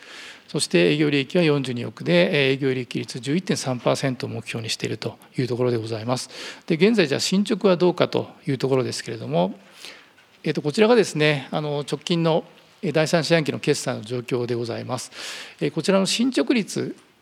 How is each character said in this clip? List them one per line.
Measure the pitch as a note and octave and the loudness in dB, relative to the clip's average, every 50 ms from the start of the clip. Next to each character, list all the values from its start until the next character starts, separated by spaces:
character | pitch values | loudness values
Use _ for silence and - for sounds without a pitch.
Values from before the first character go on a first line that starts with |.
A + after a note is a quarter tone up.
| - - - - - - - - - - | -20 -20 -18 -18 -18 -18 -20 -20 -14 -8
そ | - D3+ | -4 -4
し | - | -2
て | - - E3+ F3 F3 D3+ | 2 2 4 4 4 4
営 | D3 | 2
業 | D#3 D3 | 2 2
利 | C#3+ C#3 | 2 0
益 | C3+ - - F3+ | 0 0 2 2
は | E3+ | 4
四 | D#3 C#3+ C#3+ C3 | 4 4 2 0
十 | C3+ B2 | -2 -4
二 | A#2+ A#2 | -6 -6
億 | A#2 - - B2+ | -8 -10 -8 -2
で、 | C#3+ F3 F3 F3+ - - C#3+ C3+ C3+ | 2 4 4 4 4 2 2 2 2
え | |
ー、 | C3+ | 2
営 | C3 | 2
業 | C#3 C3+ C3 | 0 0 0
利 | B2+ B2 | -2 -4
益 | - - B2+ | -6 -6 -6
率 | A#2+ - - C3 | -6 -8 -10 -8
十 | A2+ - D3+ | -4 -2 -2
一 | F#3+ F#3 | -2 0
点 | - D#3 | -2 -2
三 | A#2 - C3+ B2+ A#2 | -2 -2 -4 -4 -2
パ | - C#3+ C#3 | 0 0 0
ー | |
セ | - - C3+ | 0 0 -2
ン | B2 | -2
ト | - - | -4 -6
を | A2+ | -6
目 | A2 A2+ - | -8 -8 -8
標 | - - A#2 A2 | -8 -8 -8 -6
に | A2 | -6
し | - | -6
て | - - | -4 -4
い | A2+ | -6
る | A2+ A2 | -6 -6
と | - A#2 - - - - - - | -6 -8 -10 -10 -16 -10 -4 -4
い | |
う | B2+ A#2+ | -2 -2
と | B2 | 0
こ | A2+ B2+ | 0 0
ろ | B2 | 0
で | A#2+ A#2 | 0 0
ご | A2 | -2
ざ | A2 A2+ G#2+ | -4 -6 -6
い | G#2+ | -4
ま | A#2+ B2+ B2 | -2 -4 -4
す。 | - - - - - - - - - | -4 -8 -12 -14 -14 -14 -14 -10 -4
で、 | - F3 | -2 2
現 | D3 F3 G#3+ A#3+ | 4 4 4 6
在 | G#3 E3+ C3 | 4 2 2
じ | C#3 | 0
ゃ | |
あ | B2+ | 0
進 | - - F#3+ F#3+ G#3 | 0 2 2 2 2
捗 | - A3+ F#3 - | 2 0 2 4
は | G3 F3+ E3 | 4 4 4
ど | F3+ F3+ | 4 2
う | E3+ | 4
か | - - | 2 0
と | - - B2 G#2+ - - - - | 0 2 -2 -4 -4 -8 -8 -6
い | D3+ C3+ | -4 -2
う | B2 | -2
と | - C3 | 0 0
こ | C3+ | 2
ろ | C3 B2 | 0 0
で | A#2 - | 0 -4
す | - - | -8 -8
け | B2 A2+ | -8 -10
れ | |
ど | A2 A#2 B2 | -10 -8 -2
も、 | D3 E3+ F3+ G3 - - - - - - - - - - - _ _ _ _ _ _ _ - | 0 0 0 0 -2 -8 -16 -20 -20 -20 -20 -18 -20 -20 -20 _ _ _ _ _ _ _ -6
え | D#3 | -4
ー | D3 | -4
と、 | D#3+ | -2
こ | - D3 | -2 -2
ち | C#3 A3 G#3+ | 2 4 6
ら | A3 | 6
が | B3 | 6
で | A#3 E3+ | 6 4
す | - - | 4 2
ね、 | D3+ D3+ D3+ D3+ C#3 C3 - - | 2 2 2 2 0 -2 -4 -4
あ | D#3+ D3+ | -4 -4
の、 | D3 D3 D3 C#3+ - | -2 -4 -4 -4 -4
直 | D#3 D3 - | -6 -6 -2
近 | - F3 E3 E3 | 0 0 2 4
の、 | E3 D#3 F3 - - - - - _ _ _ - | 2 2 2 0 -4 -10 -20 -20 _ _ _ -6
え | D#3+ | -2
ー、 | C#3 | 0
第 | D#3+ D#3 D3+ | 2 2 2
三 | - E3+ D3 | 2 0 2
四 | - E3+ | 4 2
半 | E3 D3 | 2 2
期 | C#3+ - | 0 -4
の | - | -2
決 | - D3+ C#3+ - | 0 0 0 0
算 | - C#3 A#2+ A#2 | -2 -4 -6 -6
の | A2 | -6
状 | G#2+ B2+ B2 | -6 -6 -8
況 | A#2+ - C#3 A#2+ A#2+ | -4 -4 -4 -2 -2
で | A#2+ B2 | -2 -2
ご | A#2 A#2+ | -4 -4
ざ | A2+ A2 A2 | -6 -6 -8
い | A2+ | -6
ま | A2+ B2 - | -6 -6 -8
す。 | - - - - - - - - - - - - | -8 -10 -14 -14 -14 -12 -12 -12 -14 -16 -8 -6
え | D#3+ D3 | -4 -4
ー、 | |
こ | - E3 | -2 -2
ち | D3 - | 0 2
ら | F#3+ F#3+ | 2 4
の | F#3+ | 2
進 | - - - A#3 C4+ - | 2 0 0 0 0 2
捗 | - C#4 - C4+ | 2 2 2 2
率 | A#3 F#3+ - - - - - F#4 - - _ _ _ | 0 0 -2 -4 -6 -6 -6 -8 -12 -16 _ _ _